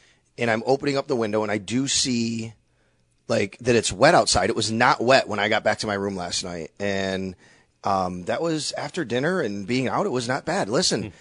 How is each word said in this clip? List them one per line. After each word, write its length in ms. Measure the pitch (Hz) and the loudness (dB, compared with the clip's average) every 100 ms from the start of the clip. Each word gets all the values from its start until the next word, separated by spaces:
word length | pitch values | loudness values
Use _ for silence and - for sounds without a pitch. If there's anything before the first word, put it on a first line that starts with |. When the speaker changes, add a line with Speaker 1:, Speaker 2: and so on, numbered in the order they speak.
| _ _ _ - | _ _ _ -4
Speaker 1:
and 120 | 117 | 0
I'm 140 | 113 113 | 0 2
opening 300 | 135 143 139 | 0 2 -2
up 120 | 135 | 0
the 100 | 127 | -2
window, 260 | 110 107 | 0 0
and 80 | 107 | 0
I 60 | 107 | -4
do 320 | 92 120 135 | -2 -2 0
see, 640 | - 139 120 117 117 113 - _ _ _ _ _ _ - | -2 0 0 -2 -4 -8 -14 _ _ _ _ _ _ -2
like, 300 | 113 101 - | -2 -2 -2
that 180 | 123 117 | 2 2
it's 160 | - | 2
wet 200 | 92 143 | 4 6
outside. 360 | 165 104 - 98 | 6 4 2 2
It 80 | 117 | 0
was 160 | 107 | -2
not 280 | 110 127 151 | 2 4 4
wet 240 | 117 131 90 | 4 4 4
when 140 | 104 | -2
I 80 | 104 | 2
got 160 | 107 | 2
back 160 | 107 107 | 2 0
to 80 | 110 | -2
my 60 | |
room 240 | 101 101 95 | -2 -2 -4
last 260 | 87 - | -6 -6
night, 280 | 92 87 78 - | -6 -8 -10 -6
and, 520 | 101 98 95 95 95 90 - _ _ _ 101 | -4 -2 -2 -2 -4 -10 -20 _ _ _ 0
um, 380 | 98 90 90 | 0 0 -4
that 180 | 87 127 | -6 -4
was 320 | 165 156 - | -2 -2 -4
after 320 | - 147 190 120 | -6 -6 -6 -4
dinner 340 | 120 151 185 | -2 0 -2
and 260 | 120 101 95 | -2 -4 -2
being 220 | 127 120 | -2 0
out. 180 | 120 202 | -2 -2
It 40 | |
was 180 | 127 117 | -2 -2
not 160 | 135 | -4
bad. 240 | - 185 101 | -2 -2 0
Listen, 360 | 139 185 139 | 0 0 -2
Speaker 2:
Hmm. 60 | 107 - | -4 -12